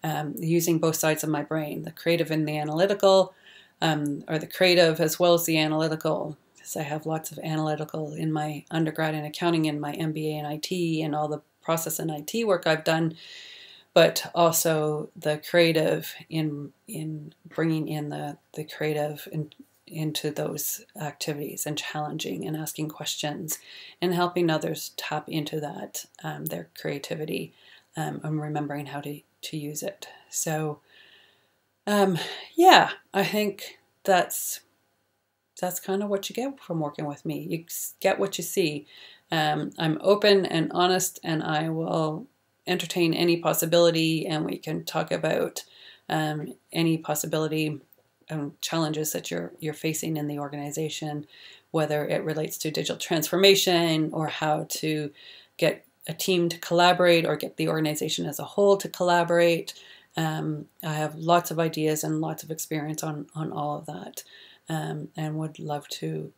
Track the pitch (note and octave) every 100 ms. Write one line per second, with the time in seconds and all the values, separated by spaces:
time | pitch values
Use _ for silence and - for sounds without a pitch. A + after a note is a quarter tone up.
0 | E3 D3+ D3+ - E3 E3+ E3+ D#3+ E3 D#3+
1 | D#3+ D#3 D#3+ D3+ D3 D#3 D3+ - D#3+ -
2 | - E3+ D#3 D#3 D3+ D3+ D3+ D#3 G3 G3+
3 | G3 F#3+ F#3 - - - - _ E3 D3+
4 | D3 C#3+ - D#3 D#3 - F#3 F3 E3 D#3+
5 | E3 - F3 F3 E3 D#3+ D#3 D#3 D#3+ D#3
6 | D#3+ D#3 D#3 D3+ _ - - - D3 D3+
7 | D#3 D#3+ D#3+ D3+ D#3+ D#3 D#3 D3+ D#3 D#3+
8 | D3+ D3+ D#3+ D#3 D3+ D3 - D#3+ D#3+ D#3
9 | D#3+ D#3 D3+ D3+ F3 E3 D#3 D3 D3 D3
10 | D#3+ D#3 D#3 D3+ D3 D3+ - F#3 E3+ D#3+
11 | D#3 D3+ D3+ D3+ _ _ - E3 E3 -
12 | E3 D3+ D3+ A3+ A3+ F3+ E3+ D#3 D#3+ D#3+
13 | E3 E3 - - - - - - _ -
14 | E3 - - - E3+ D#3+ E3 D#3 D3+ D3+
15 | D#3 - D3+ D3+ - F3 E3 D#3+ D#3 D3+
16 | D#3 - - D#3+ D#3 C#3+ C#3+ _ - D#3+
17 | D#3 D#3 D3 _ E3 - E3 D#3+ D#3 D3+
18 | D3 D3 D3 D3 _ - D3+ - D3+ D3+
19 | D3 D3 - D#3+ D3+ - - _ - D#3+
20 | D#3 D3+ D#3 D3 D3+ D#3 - - - -
21 | D3+ - - D3 D3 - - D3+ - D3+
22 | D3+ D#3+ - D#3+ - D#3 D#3 - D#3 -
23 | D3+ - D3+ D3 D#3+ - - - - -
24 | F3+ F3 F3 F3 F3 D#3 E3 D#3+ - -
25 | - D3+ D3+ D#3 D3 D#3+ D3 F#3+ G3+ -
26 | - - D#3+ D3+ D#3+ D#3+ E3 - D#3 C#3+
27 | - D#3+ D#3 F3 D#3+ _ - - _ -
28 | D3+ C#3+ D#3 D#3 D3+ D3+ D3 D3 C#3+ D3
29 | C#3+ D3 _ _ - D#3+ D3 D3+ D#3 -
30 | - - _ - - D#3 D#3 D3+ _ -
31 | - - _ _ _ _ _ _ - G#3
32 | G3 E3+ - - - - F4+ C4 - -
33 | _ - - G#3+ G#3 G3 - - _ _
34 | - F#3 - - - - _ _ _ _
35 | _ _ _ _ _ - F3+ F3 - G3
36 | G#3 G3+ G3 G3 C4 C#4 - E3+ D3+ -
37 | D3+ C#3+ - D3 D3+ E3 E3 - - -
38 | G3 - G3 - E3 - E3+ D3 - -
39 | - - _ E3 D#3 D3+ D3 - D#3+ D#3
40 | - G3+ G#3 G3+ F3+ E3 D#3 F3 F3+ F#3
41 | F#3 - - D#3+ - D#3 D#3+ D#3+ E3 E3+
42 | D#3 D#3 B3+ _ _ _ - F3+ F3+ -
43 | E3+ D#3+ F3 E3+ E3 E3 E3+ E3+ E3+ E3
44 | D#3+ D#3+ F#3 D#3 D#3+ F3 - D#3+ E3 D#3+
45 | D#3+ F3 D#3+ - - - - - - -
46 | _ D#3+ D#3 D3+ D3 - _ E3+ E3 D#3+
47 | D#3+ D3+ D#3+ D#3 D#3 D#3 D#3 D3+ _ _
48 | _ _ _ D#3 C#3+ - - E3 D#3 D3+
49 | D#3 E3+ E3 E3+ E3+ - D#3 D3+ D#3+ D#3
50 | D#3+ D#3 D3 D3 C#3+ D3 C#3+ D3 D#3+ -
51 | D#3 D3 D3+ - - - _ D#3+ D3+ D3+
52 | D3 - D#3 D#3 D#3 - D#3 D3+ E3 E3+
53 | - E3 D#3+ F3 G3 F#3+ F#3+ F3 E3+ D#3+
54 | D#3 D#3+ D#3 - D#3 D#3 D#3+ - D#3+ D#3
55 | D3+ - - - - _ D#3+ - _ _
56 | - D#3+ - F3+ E3+ E3 - E3+ F3 F3+
57 | F3+ E3+ D#3+ D3+ - - D#3+ D#3+ D#3 D3+
58 | D#3+ - E3+ C#3+ - - G3+ G3 F#3 -
59 | F3+ F3 E3+ E3+ E3+ E3+ - - - -
60 | _ - D#3+ D#3 D#3 D3+ C#3+ _ E3 D3+
61 | D3+ D#3 D#3+ F3 E3+ D#3+ E3 D#3+ D#3 D#3
62 | D#3 D#3 D#3 D#3 D#3 D#3+ - D#3 D3+ D3+
63 | D#3+ D3 C#3+ D#3 D#3+ - D3 D3 D#3+ D3+
64 | G#3 - - - - - _ D#3+ D#3 D#3
65 | D3 - D#3 D#3 D#3 D3+ D#3 D3 D3 -
66 | D#3+ D#3 D#3